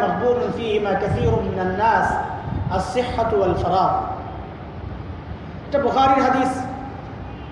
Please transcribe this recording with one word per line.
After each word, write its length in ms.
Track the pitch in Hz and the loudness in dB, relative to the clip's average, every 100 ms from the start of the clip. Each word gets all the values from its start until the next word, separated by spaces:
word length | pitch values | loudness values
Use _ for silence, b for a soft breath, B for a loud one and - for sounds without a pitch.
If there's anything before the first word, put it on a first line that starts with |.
مغبون 380 | - 180 240 240 214 190 | 2 2 2 2 0 -2
فيهما 360 | 226 208 202 | 0 0 2
كثير 380 | 190 202 - 233 220 190 | 0 2 2 2 2 0
من 120 | 190 | -2
الناس، 480 | 185 190 226 196 180 - - - - - - 185 | -2 2 4 4 2 0 -4 -6 -6 -4 -2 -2
الصحة 540 | - 247 247 - 220 208 | 0 -2 0 0 2 4
والفراغ। 540 | 185 170 180 185 170 - - - - - - - - - - - - - - - - - - | 4 2 2 4 4 2 -2 -6 -8 -10 -10 -12 -12 -10 -10 -10 -10 -12 -10 -12 -12 -12 -4
এটা 140 | 285 | 0
বুখারীর 440 | 233 269 269 269 | 2 4 6 6
হাদিস। 280 | 262 262 262 - - - - - - - - - - | 4 2 2 0 -6 -8 -10 -12 -12 -12 -12 -12 -12